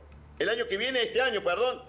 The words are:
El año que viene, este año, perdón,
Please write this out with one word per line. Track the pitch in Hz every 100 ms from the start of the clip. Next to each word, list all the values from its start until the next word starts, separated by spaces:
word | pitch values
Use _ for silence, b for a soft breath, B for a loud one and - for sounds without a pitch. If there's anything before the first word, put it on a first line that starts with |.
| - - - -
El | 175
año | 233 233
que | 196
viene, | 247 254
este | 226 226
año, | 254 208
perdón, | 165 180 247 -